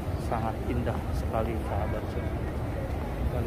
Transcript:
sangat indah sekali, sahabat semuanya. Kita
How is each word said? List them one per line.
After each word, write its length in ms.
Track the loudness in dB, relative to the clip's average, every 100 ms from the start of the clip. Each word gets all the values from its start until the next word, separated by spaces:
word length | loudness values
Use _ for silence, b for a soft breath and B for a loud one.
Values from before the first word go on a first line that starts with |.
| -2 -2 0
sangat 240 | 2 2 0 0
indah 240 | 2 2 0 0
sekali, 400 | 0 2 2 2 0 0
sahabat 360 | 0 0 0 -2
semuanya. 400 | -2 -2 -2 -2 -2 -2 -2 -2 -2 -2 0
Kita 200 | 0 2